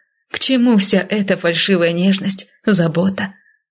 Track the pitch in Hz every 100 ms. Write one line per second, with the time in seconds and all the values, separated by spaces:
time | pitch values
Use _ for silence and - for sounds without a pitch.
0 | _ _ _ - - 262 247 214 190 190
1 | 185 208 190 185 170 165 - 180 170 170
2 | 190 196 196 196 - _ 220 185 165 165
3 | 190 190 196 - _ _ _